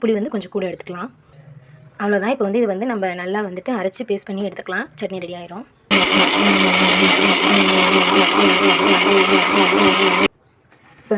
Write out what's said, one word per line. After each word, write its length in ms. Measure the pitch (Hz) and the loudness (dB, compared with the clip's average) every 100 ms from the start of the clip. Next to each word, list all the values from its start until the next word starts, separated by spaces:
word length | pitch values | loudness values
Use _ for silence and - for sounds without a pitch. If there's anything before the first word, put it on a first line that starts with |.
புளி 100 | 226 214 | 0 0
வந்து 160 | 247 214 | -2 -6
கொஞ்சம் 180 | 190 202 | -6 -6
கூட 100 | 185 | -6
எடுத்துக்கலாம். 420 | 165 - 175 233 - _ - - - - - - - | -6 -10 -10 -10 -14 _ -20 -20 -20 -20 -20 -20 -6
அவ்வளோதான். 300 | 202 202 202 | -2 0 0
இப்போ 100 | 269 202 | -2 0
வந்து 140 | 226 | 0
இது 100 | 226 | 0
வந்து 120 | 190 254 | -2 -4
நம்ம 220 | 220 190 180 | -4 -4 -6
நல்லா 200 | 180 208 202 | -6 -6 -6
வந்துட்டு 220 | 180 214 233 | -8 -6 -4
அரைச்சு 220 | 190 - 240 | -4 -6 -6
பேஸ்ட் 200 | 196 - | -6 -6
பண்ணி 120 | 196 196 | -6 -6
எடுத்துக்கலாம். 380 | - - 185 294 - | -8 -8 -8 -8 -8
சட்னி 180 | 196 190 175 | -10 -8 -10
ரெடி 100 | 175 | -12
ஆயிரும். 260 | 175 180 - _ - - - - 92 98 101 98 95 92 95 92 95 95 98 95 101 101 95 95 92 95 95 101 98 101 196 190 - - 202 95 95 98 190 196 - 98 95 98 101 95 95 95 98 _ _ _ _ _ _ - | -14 -16 -18 _ -2 0 0 2 2 2 2 2 2 2 2 2 2 2 2 2 2 2 2 2 2 2 2 2 2 2 2 4 2 2 2 2 2 2 2 2 2 2 2 2 2 2 2 2 -2 _ _ _ _ _ _ -14
இப்போ 160 | - | -4